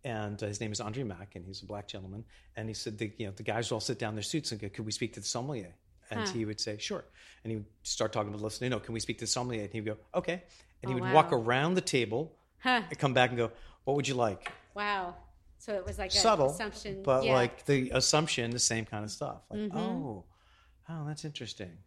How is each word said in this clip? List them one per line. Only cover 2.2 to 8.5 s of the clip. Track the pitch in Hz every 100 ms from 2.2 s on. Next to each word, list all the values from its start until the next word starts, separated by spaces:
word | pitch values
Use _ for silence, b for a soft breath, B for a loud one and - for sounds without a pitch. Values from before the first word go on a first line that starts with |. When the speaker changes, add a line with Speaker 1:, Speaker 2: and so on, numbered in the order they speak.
| 113 b b -
Speaker 1:
And | 110
he |
said, | 104 - 107
the, | 110 -
you | 107
know, |
the | 98
guys | 113 110 117
would | 110
all |
sit | - 120
down | 110
in | 107
their |
suits | 101 160 -
and | 110
go, | 107
"Could | 101 107
we |
speak | - 113
to | -
the | 98
sommelier?" | 120 131 135 90 - _ _ -
And | -
Speaker 2:
Huh. | 214
Speaker 1:
he | 127 107
would | 107
say, | - 104
"Sure." | - 104 - B B B
And | 110
he | 110
would | 104 _
start | - - 110
talking | 113 104
to | 104
the |
listener, | 107